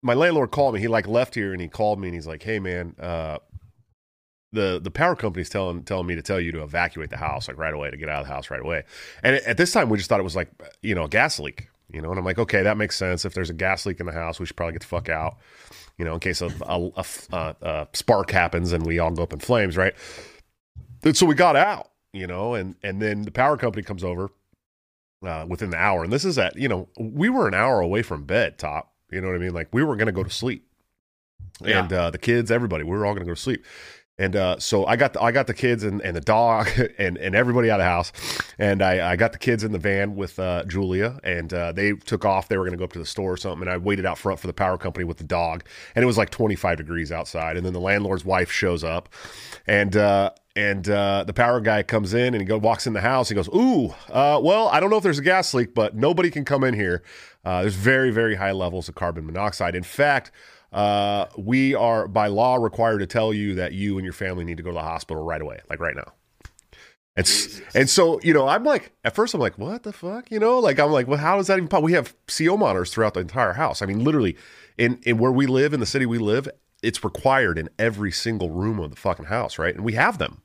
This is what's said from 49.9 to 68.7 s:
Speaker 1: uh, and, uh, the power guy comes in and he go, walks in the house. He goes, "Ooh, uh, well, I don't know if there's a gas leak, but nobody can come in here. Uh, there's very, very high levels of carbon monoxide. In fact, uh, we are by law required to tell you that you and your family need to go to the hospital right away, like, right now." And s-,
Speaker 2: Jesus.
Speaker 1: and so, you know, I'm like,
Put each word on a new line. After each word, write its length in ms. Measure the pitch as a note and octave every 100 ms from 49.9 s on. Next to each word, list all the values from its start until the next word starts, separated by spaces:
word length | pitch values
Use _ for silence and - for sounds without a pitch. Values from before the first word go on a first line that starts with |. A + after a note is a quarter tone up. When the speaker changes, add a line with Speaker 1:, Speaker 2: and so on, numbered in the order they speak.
| G2
Speaker 1:
uh, 360 | G#2 G2 G2 - _ -
and, 340 | G#2 G2 F#2
uh, 340 | G2+ G2+ G2 G#2
the 80 |
power 260 | G2 A#2+ B2
guy 240 | A2 G#2+
comes 320 | F#2+ A2+ G2+ A2+
in 180 | B2
and 80 | A#2+
he 40 | F#2+
go, 120 | A2
walks 300 | G#2+ A2+ -
in 60 |
the 80 | G#2+
house. 280 | G#2 C3 A#2+
He 60 | G#2
goes, 140 | -
"Ooh, 380 | F#3+ B3+ A3 A2 - -
uh, 300 | B2 C#3+ D3
well, 280 | C#3+ G#3 A3
I 100 | D3+
don't 120 | F#3+
know 60 | G#3+
if 60 |
there's 160 | F#3 C#3+
a 40 |
gas 300 | C#3+ F#3 F3
leak, 220 | C3 A#2+ -
but 200 | G#2 G#2+
nobody 340 | C#3 F3 F3
can 140 | D3+ C#3
come 180 | C#3
in 120 | C3 G#2+
here. 280 | G2 F2 - - - _
Uh, 180 | F2+ F2+
there's 120 | G2
very, 360 | F#2+ G#2+ C3 C3
very 240 | A2 A2+ G2
high 160 | G2
levels 340 | F#2+ F2+ F2+ E2
of 80 | D2+
carbon 300 | F2 E2 D#2
monoxide. 500 | E2+ G#2 - F2 F2
In 80 |
fact, 480 | F2+ - D3 C#3 - _ - - _
uh, 540 | - G#2 G2+ G2+ G2+ F#2 -
we 360 | G2+ B2+ C3+ C3
are 320 | A#2 A2+ G2+
by 200 | G2+ G#2
law 280 | G2+ B2 B2+
required 440 | A2+ - A2+ G#2+
to 80 | F#2+
tell 260 | A#2+ A2
you 220 | G#2+ G#2 F#2
that 180 | F2+
you 240 | F#2 G2+ G2
and 80 | F#2
your 80 |
family 320 | E2+ F#2+ F2+ E2+
need 100 | E2
to 60 |
go 60 | E2+
to 60 | E2+
the 60 |
hospital 420 | D#2+ E2 - D#2
right 180 | D#2+ D#2
away, 180 | D2+ - -
like, 80 | D2+
right 160 | E2 -
now." 180 | - _ _ _ - _ _ - - _ _ -
And 100 | F#2
s-, 220 | - -
Speaker 2:
Jesus. 140 | - -
Speaker 1:
and 160 | - C3
so, 320 | - E3+ D#3
you 120 | E3
know, 140 | D3+ C3+
I'm 160 | F3
like, 300 | C4